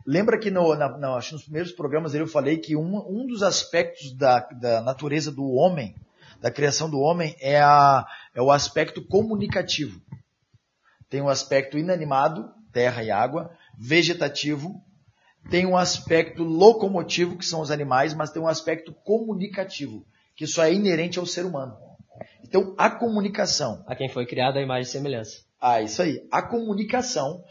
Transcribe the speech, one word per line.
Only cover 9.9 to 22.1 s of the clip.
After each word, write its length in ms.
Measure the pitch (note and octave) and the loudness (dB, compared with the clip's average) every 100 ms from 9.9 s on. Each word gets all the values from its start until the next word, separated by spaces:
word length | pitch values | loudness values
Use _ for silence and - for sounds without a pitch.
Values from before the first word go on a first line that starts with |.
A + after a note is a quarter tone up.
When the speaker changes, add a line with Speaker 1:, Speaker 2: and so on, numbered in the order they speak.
| F2+ - - _ _ _ _ _ _ _ _ - | -10 -20 -20 _ _ _ _ _ _ _ _ -8
Speaker 1:
Tem 100 | C#3 | -2
um 80 | C#3 | 0
aspecto 480 | C3+ - C#3 C3+ D3 | 0 2 0 0 -4
inanimado, 720 | F3 F3 D3 C3+ D#3 E3+ - - _ | -2 -2 0 2 2 0 -12 -16 _
terra 300 | A#2+ B2 A#2 | 0 0 0
e 80 | A2 | -2
água, 400 | G2+ B2+ D#3+ E3 - _ - | 0 0 -2 -8 -16 _ -12
vegetativo, 1040 | A#2+ E3+ D#3+ F3 C#3+ - D3 C#3+ F3 - _ _ _ _ _ _ - | 0 2 2 0 -4 -2 -4 -4 -6 -12 _ _ _ _ _ _ -2
tem 160 | F3 F#3 | 0 2
um 100 | F3+ | 2
aspecto 640 | F3+ - - E3 E3 - | 2 -2 2 2 2 -2
locomotivo, 920 | E3 D#3+ G#3 A3 G3 F#3 - F3 F3 F3 | -2 8 8 8 2 -2 -2 -2 -2 -2
que 80 | |
são 160 | - E3 | -6 -4
os 100 | D3 | -2
animais, 440 | D3 C#3 B2+ D#3 | -2 0 2 2
mas 160 | D#3 D3+ | -2 -6
tem 100 | D#3+ | -4
um 80 | D#3+ | -2
aspecto 440 | D#3 E3 E3 - - | -2 -2 -6 -8 -10
comunicativo, 1000 | - A3 A3+ F#3 G3 F#3+ F#3+ - C3 G#2+ - _ _ | -2 -2 -2 -6 -6 -6 -8 -8 -12 -12 -20 _ _
que 120 | - D3+ | -12 -4
só 180 | E3 | 2
é 80 | D#3+ | 2
inerente 460 | G3 G3+ D#3+ F3 F3+ | 4 2 0 -2 -4
ao 80 | F3 | -6
ser 180 | F3 | -6
humano. 320 | F3+ C#3+ C3 G#2 - - - | -6 -6 -10 -14 -20 -20 -20